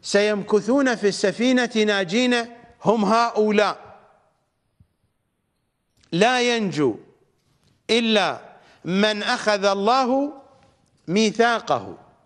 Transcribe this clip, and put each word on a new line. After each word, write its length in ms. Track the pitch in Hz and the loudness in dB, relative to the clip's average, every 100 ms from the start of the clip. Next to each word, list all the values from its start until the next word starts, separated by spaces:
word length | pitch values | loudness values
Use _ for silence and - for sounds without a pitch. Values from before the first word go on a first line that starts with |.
سيمكثون 920 | - 202 208 208 - 214 202 269 262 233 | 0 0 2 -2 0 -2 2 0 2 0
في 120 | 202 | -2
السفينة 640 | 185 202 180 240 254 233 226 214 | 0 -2 0 0 2 0 0 0
ناجين 680 | 202 185 214 254 240 233 - - _ 170 | 0 -2 0 0 0 -4 -12 -20 _ 0
هم 200 | 220 196 | 0 2
هؤلاء. 920 | 226 233 214 214 208 202 156 - - _ _ _ _ _ _ _ _ _ _ _ _ _ _ _ _ _ _ _ _ _ | 2 0 0 0 2 0 -2 -14 -20 _ _ _ _ _ _ _ _ _ _ _ _ _ _ _ _ _ _ _ _ _
لا 440 | 165 220 254 240 233 | 0 2 2 0 0
ينجو 420 | 202 143 139 98 - _ _ _ _ _ _ _ - | -2 0 -2 -2 -14 _ _ _ _ _ _ _ -2
إلا 520 | 226 233 214 175 123 - - - _ 160 | 0 2 0 0 -4 -12 -20 -20 _ -4
من 380 | 190 214 208 | 0 0 0
أخذ 420 | 208 247 - 208 196 | -4 -2 0 0 0
الله 760 | 196 196 262 254 269 285 - - _ _ _ _ _ - | 0 2 2 2 -2 -2 -8 -20 _ _ _ _ _ -4
ميثاقه 920 | 190 220 185 233 226 - 131 95 85 - _ | 0 0 2 0 0 -2 -4 -4 -18 -20 _